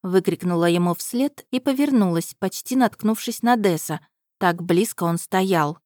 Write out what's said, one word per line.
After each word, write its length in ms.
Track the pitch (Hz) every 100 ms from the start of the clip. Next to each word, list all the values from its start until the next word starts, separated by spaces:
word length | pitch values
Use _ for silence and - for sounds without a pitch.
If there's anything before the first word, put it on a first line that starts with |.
выкрикнула 600 | 185 185 180 170 175 175 170
ему 280 | 175 175
вслед 520 | 170 - 240 285 - -
и 80 | 254
повернулась, 760 | 285 269 294 262 190 170 165 -
почти 360 | 185 - - 262
наткнувшись 680 | 240 - 214 220 - 226
на 120 | 233 240
Десса. 440 | 202 160 - 151 _ _ _ _
Так 220 | 185 175
близко 420 | 175 175 226 -
он 140 | 170 170
стоял. 640 | - 190 190 175 147 165